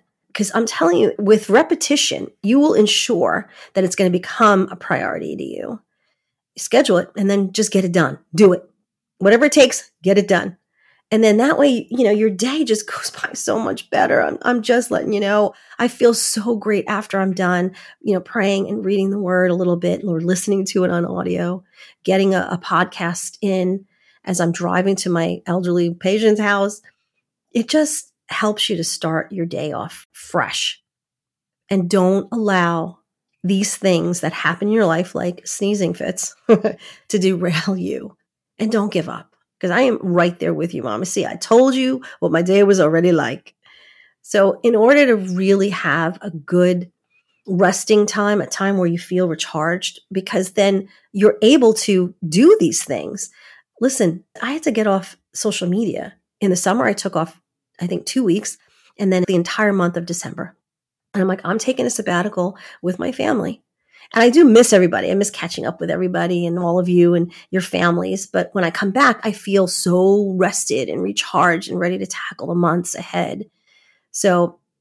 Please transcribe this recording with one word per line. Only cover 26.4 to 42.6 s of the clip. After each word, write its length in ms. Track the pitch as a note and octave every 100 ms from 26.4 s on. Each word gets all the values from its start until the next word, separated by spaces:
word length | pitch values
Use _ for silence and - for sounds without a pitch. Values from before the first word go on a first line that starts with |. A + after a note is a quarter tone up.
| G#3 G3+ G3+ G#3 _ _ _ _ _ _ _
It 160 | A#3+ A3+
just 400 | D#4 D4 - - _ -
helps 400 | - G#3+ G#3+ -
you 80 | F3
to 60 |
start 500 | E3 - E3 D#3+ -
your 120 | G3 E3+
day 280 | E3 D3
off 340 | - E3+ - -
fresh. 680 | - - F3 - - - - _ _ _ _ _ _ _ _ _
And 200 | G3 F3
don't 400 | G3 F#3 G3 G3
allow 680 | A#3 G#3 F#3+ E3+ E3+ E3 - _ _ _ _
these 320 | F3+ F#3+ G#3 -
things 460 | F#3+ E3+ E3+ F3
that 100 | D#3
happen 380 | - D3+ F3 G#3
in 40 |
your 120 | A3+ F#3+
life, 280 | E3 F3+
like 320 | - F3+ F3 -
sneezing 480 | - G3+ G#3 F3
fits, 400 | F3 - F#3 - -
<laughs> 60 | -
to 720 | G#3+ G#3+ G#3 - - - G#3
derail 560 | F#3+ F3+ F3 E3 G3 F#3
you. 400 | F3+ - G3+ - _ _ _ -
And 140 | G#3+
don't 220 | A3+ G#3
give 160 | F3+ E3
up. 260 | - - _ _ _
'Cause 100 | F3+
I 120 | F3
am 180 | C4 A3+
right 380 | F#3 F3 F3 F3
there 140 | D#3+
with 200 | D#3 F3
you, 80 | F3
Mama. 240 | B2 G#2+ F#3
See, 200 | G3+ D#3
I 100 | F3
told 400 | - A3+ C4 C4
you 260 | B3+ C4 - -
what 120 | F3
my 100 | E3
day 220 | F3 G3